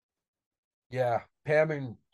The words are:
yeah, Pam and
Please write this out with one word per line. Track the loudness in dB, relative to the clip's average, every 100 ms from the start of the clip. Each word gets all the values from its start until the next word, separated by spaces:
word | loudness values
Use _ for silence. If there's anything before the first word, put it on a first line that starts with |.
| _ _ _ _ _ _ _ _ _
yeah, | -2 0 -2 -4 _
Pam | 0 2 2
and | -2 -8 -12 _